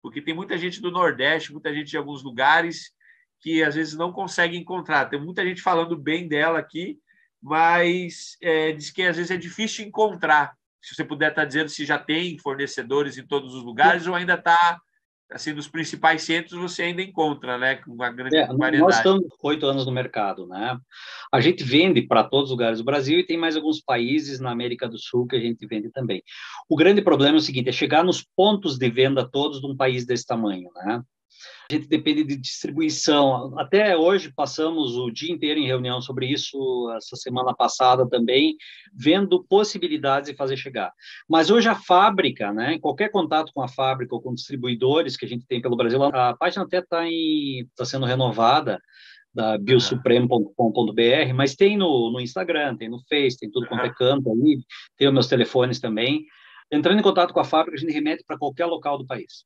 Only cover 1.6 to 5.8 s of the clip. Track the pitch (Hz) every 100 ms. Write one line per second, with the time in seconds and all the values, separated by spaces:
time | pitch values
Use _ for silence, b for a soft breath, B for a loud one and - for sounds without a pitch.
1.6 | 156 147 147 151 143 143 135 117 135 160
2.6 | 170 160 - b b b b _ 160 160
3.6 | 156 147 156 151 175 180 185 180 170 170
4.6 | 160 180 170 147 127 143 156 185 185 180
5.6 | - 170